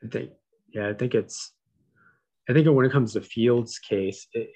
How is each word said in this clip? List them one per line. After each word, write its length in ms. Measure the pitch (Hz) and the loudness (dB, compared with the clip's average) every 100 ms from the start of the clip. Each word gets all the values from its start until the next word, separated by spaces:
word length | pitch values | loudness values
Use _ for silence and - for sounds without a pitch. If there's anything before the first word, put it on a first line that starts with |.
I 40 | 117 | -12
think, 240 | 123 - _ _ _ _ | -10 -10 _ _ _ _
yeah, 200 | - 104 | -8 -6
I 40 | |
think 200 | 104 127 | -4 -2
it's, 400 | 120 95 - - _ _ _ _ _ _ _ _ _ - | -2 -2 -10 -16 _ _ _ _ _ _ _ _ _ 0
I 40 | |
think 140 | 131 156 | 4 6
when 180 | 139 127 | 6 4
it 40 | |
comes 220 | 143 117 | 2 0
to 80 | 104 | -2
Fields' 560 | - - 117 120 117 - | -8 0 2 2 0 -10
case, 480 | - 101 95 95 - | -6 -4 -4 -6 -10
it, 160 | 117 110 | -10 -8